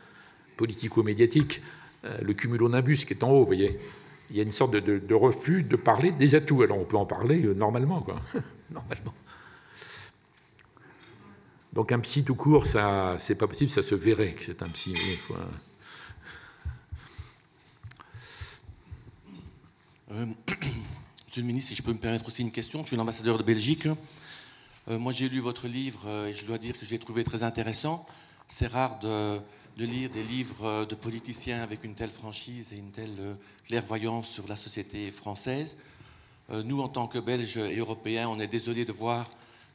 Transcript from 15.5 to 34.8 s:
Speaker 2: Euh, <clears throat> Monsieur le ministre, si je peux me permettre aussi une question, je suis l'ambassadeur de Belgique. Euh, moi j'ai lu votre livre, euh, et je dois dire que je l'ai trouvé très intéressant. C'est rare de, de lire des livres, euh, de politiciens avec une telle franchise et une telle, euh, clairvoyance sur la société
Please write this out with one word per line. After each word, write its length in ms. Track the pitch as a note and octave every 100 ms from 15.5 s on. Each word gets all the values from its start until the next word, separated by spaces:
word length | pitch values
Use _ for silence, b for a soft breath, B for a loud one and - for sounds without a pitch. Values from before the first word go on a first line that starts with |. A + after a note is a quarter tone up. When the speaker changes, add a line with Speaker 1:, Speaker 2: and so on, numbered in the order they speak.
| E2 - - B B B B B B B B B A#2+ - B B B B B _ _ - - - - B B B B B B - - - - - - - - - - - _ _ _ -
Speaker 2:
Euh, 140 | G#2 A#2 A2+ -
<clears throat> 800 | - C#3 A2+ G2+ - - - -
Monsieur 140 | B2+
le 60 | A#2+
ministre, 220 | B2 C3+
si 60 | G#2
je 80 |
peux 80 | A2+
me 60 | A2
permettre 280 | A#2 A2+ A#2
aussi 140 | A2
une 100 | A#2+
question, 300 | A#2 A2+ D#3
je 40 | D#3
suis 80 | A#2
l'ambassadeur 420 | A2+ A2+ A2+ A2+
de 60 |
Belgique. 440 | G#2+ A2 A2+ D3+ D#3 D#3 B B B B B B B B -
Euh, 100 | A2+
moi 140 | B2
j'ai 160 | B2 C3
lu 120 | C3
votre 280 | A#2+ A#2+ B2
livre, 360 | A#2+ C3+ G#2 G#2
euh, 220 | G#2 G#2
et 60 |
je 120 | G2+ G2+
dois 120 | A2+
dire 220 | A2+ A#2+
que 60 | G#2
je 60 |
l'ai 80 | A2+
trouvé 240 | - A2+
très 200 | A2+ A2+
intéressant. 640 | A#2 A2+ A2 A2 D3+ E3+ F3 B B B -
C'est 200 | - A#2
rare 320 | B2 C3 -
de, 400 | A2 G#2+ G#2+ G#2 G2+ B B -
de 60 |
lire 260 | A#2 B2 B2+
des 140 | A2
livres, 420 | G#2+ B2+ B2+ A2+ A2
euh, 200 | G#2+ G#2+
de 100 | G#2+
politiciens 680 | A2+ A2+ A#2+ A#2 - A#2
avec 220 | A2+ G#2+
une 100 | A2+
telle 180 | G2+ A2+
franchise 600 | - A2 G#2+ - A#2+ A2
et 60 | G#2
une 140 | G2+
telle, 240 | G2 A2 G2
euh, 160 | G2+ G2+ b b -
clairvoyance 640 | A#2 A2+ A2 A2+ A#2 A2+
sur 180 | - F#2+
la 80 | G#2
société 560 | G#2 G#2+